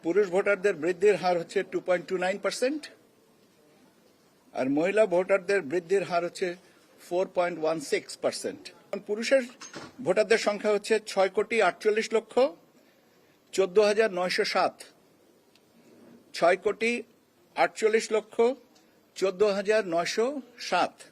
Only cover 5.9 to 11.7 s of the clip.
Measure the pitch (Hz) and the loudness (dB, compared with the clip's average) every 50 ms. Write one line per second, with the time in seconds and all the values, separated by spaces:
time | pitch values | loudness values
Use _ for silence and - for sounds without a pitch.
5.9 | 190 196 175 143 175 175 170 175 170 - 196 180 175 185 _ - _ _ _ _ | 0 0 0 0 -2 -2 -2 -2 -6 -6 -6 -6 -6 -10 _ -20 _ _ _ _
6.9 | _ - - - 175 180 190 185 - 185 175 175 175 160 160 156 165 165 143 - | _ -20 -10 -4 -2 -2 -2 -2 0 -2 0 0 -2 -2 -2 -2 -2 -2 -2 -4
7.9 | - 180 - - - - - 131 - - - 110 90 - - - - - - _ | -4 -4 -4 -8 -14 -4 -4 -4 -4 -2 -6 -8 -8 -8 -16 -20 -20 -20 -12 _
8.9 | - 196 - - 208 214 233 - 277 269 254 247 - - - - - - - - | -10 -10 -6 -6 -6 -4 0 2 2 2 0 -2 -14 -20 -20 -18 -18 -18 -18 -18
9.9 | - - - 165 185 214 214 196 226 214 - 214 208 196 - 214 208 202 208 - | -16 -8 -2 0 2 2 4 2 2 2 2 -2 -2 0 0 0 0 0 0 0
10.9 | 220 214 214 - - 202 190 196 185 220 208 - 233 226 202 175 | -2 -2 -2 -4 0 0 0 2 0 -2 -2 0 0 2 2 2